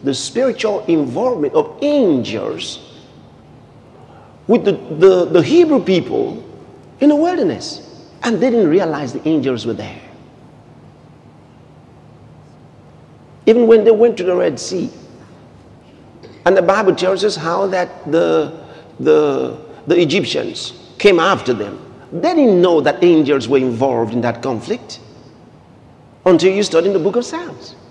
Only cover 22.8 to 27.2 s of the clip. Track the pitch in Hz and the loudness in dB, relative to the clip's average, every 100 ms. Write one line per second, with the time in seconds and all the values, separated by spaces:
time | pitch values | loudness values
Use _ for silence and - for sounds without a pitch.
22.8 | 143 143 175 165 139 143 113 139 127 113 | 0 2 4 4 4 0 2 0 0 -2
23.8 | 135 123 113 120 117 117 139 113 107 233 | -2 0 -2 -2 -4 -4 -6 -6 -6 -10
24.8 | - - - - - - - - - - | -10 -20 -20 -20 -20 -20 -20 -20 -20 -20
25.8 | - - - - - 175 180 190 202 165 | -20 -20 -20 -4 2 4 4 0 0 0
26.8 | 175 196 165 240 | 0 0 -2 -2